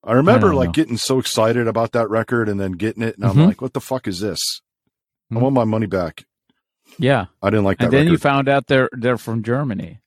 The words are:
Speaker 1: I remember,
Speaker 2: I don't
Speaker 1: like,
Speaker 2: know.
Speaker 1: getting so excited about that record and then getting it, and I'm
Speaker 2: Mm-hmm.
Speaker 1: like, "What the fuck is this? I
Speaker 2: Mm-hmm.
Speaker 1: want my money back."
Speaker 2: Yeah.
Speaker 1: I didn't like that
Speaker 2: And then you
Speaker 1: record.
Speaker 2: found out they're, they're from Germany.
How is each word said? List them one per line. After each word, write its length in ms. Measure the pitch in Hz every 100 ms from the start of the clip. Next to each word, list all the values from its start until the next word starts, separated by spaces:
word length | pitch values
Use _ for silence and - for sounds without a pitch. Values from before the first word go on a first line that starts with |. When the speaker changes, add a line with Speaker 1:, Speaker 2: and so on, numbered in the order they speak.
Speaker 1:
I 80 | -
remember, 360 | 120 160 247 214
Speaker 2:
I 20 |
don't 80 | 143
Speaker 1:
like, 80 | 120
Speaker 2:
know. 40 |
Speaker 1:
getting 240 | 85 156 117
so 200 | - 131
excited 480 | - - 110 117 117
about 260 | 110 117
that 160 | 120 110
record 400 | 110 110 120 107
and 120 | 101
then 120 | 95
getting 300 | 87 107 110
it, 140 | 113 104
and 80 |
I'm 80 | 113
Speaker 2:
Mm-hmm. 80 | 110
Speaker 1:
like, 160 | 165 -
"What 100 | 131
the 80 | 139
fuck 260 | - 131 -
is 140 | 87
this? 400 | 104 82 - - _ _ _ _
I 40 | _ _ _
Speaker 2:
Mm-hmm. 80 | 117
Speaker 1:
want 120 | 127
my 100 | 135
money 220 | 113 110 104
back." 400 | 95 82 - _ _ _ _ _ _ _ -
Speaker 2:
Yeah. 280 | 143 135 92 _
Speaker 1:
I 80 | 98
didn't 140 | 107
like 140 | 98 95
that 80 | 117
Speaker 2:
And 60 |
then 120 | 135 160
you 60 |
Speaker 1:
record. 100 | 165
Speaker 2:
found 260 | 147 139 135
out 200 | 139 123
they're, 200 | 135 127
they're 260 | 127 120 117
from 240 | - 113
Germany. 560 | 107 123 143 98 85 110